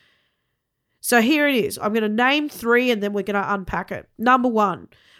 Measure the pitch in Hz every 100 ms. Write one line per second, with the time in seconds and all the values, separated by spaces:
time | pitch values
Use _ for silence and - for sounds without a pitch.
0 | _ _ _ _ _ _ _ _ _ _
1 | - 240 226 302 294 254 196 - 208 220
2 | 214 214 247 294 294 190 233 240 254 220
3 | 202 202 196 202 - 196 180 170 190 160
4 | - - 226 254 247 220 202 165 87 _
5 | _ _